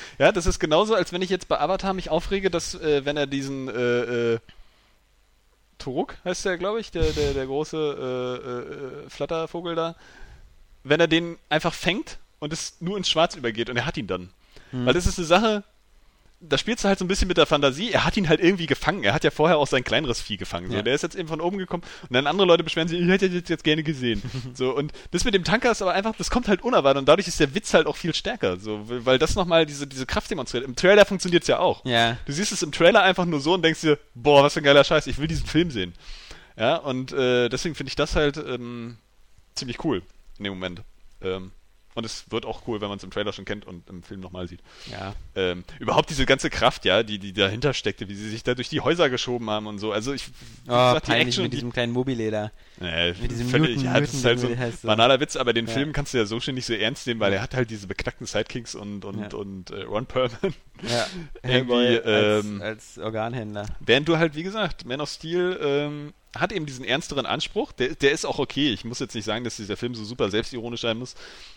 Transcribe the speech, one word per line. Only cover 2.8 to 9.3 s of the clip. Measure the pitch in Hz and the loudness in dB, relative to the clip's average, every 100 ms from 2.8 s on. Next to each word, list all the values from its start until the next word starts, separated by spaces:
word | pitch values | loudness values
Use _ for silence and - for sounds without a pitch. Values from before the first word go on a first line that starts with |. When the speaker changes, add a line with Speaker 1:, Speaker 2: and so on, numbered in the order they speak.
| 156 143 139 | 0 2 2
Speaker 1:
wenn | 147 | -2
er | 139 | -2
diesen, | 139 135 139 131 | -2 -4 -6 -6
äh, | 120 123 120 120 120 117 | -2 2 2 0 0 0
äh, | 113 - - - _ _ _ _ _ _ _ _ _ _ - | 0 -4 -20 -20 _ _ _ _ _ _ _ _ _ _ -16
Turuk | - 127 - - 180 | -8 -4 -4 -6 -6
heißt | 180 196 | -4 -2
der, | 175 | -2
glaub | 185 220 | -2 -4
ich, | 202 | -6
der, | 175 156 | 0 0
der, | 151 143 | 2 0
der | 139 131 | -2 -4
große, | 135 156 160 | -4 -4 -4
äh, | 151 139 131 127 123 123 131 | -4 -4 -4 -4 -4 -6 -8
äh, | 123 - 147 135 143 143 | -8 -8 -10 -12 -12 -14
äh, | |
Flattervogel | - 143 | -8 -6